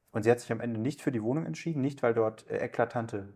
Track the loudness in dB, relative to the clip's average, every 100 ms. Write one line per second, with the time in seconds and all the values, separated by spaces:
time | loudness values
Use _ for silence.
0 | _ 0 4 4 2 -4 -2 -2 -2 -2
1 | -2 0 0 -2 -2 -6 -4 -2 -2 0
2 | 2 4 2 0 -6 -2 -2 0 0 0
3 | -4 -6 -8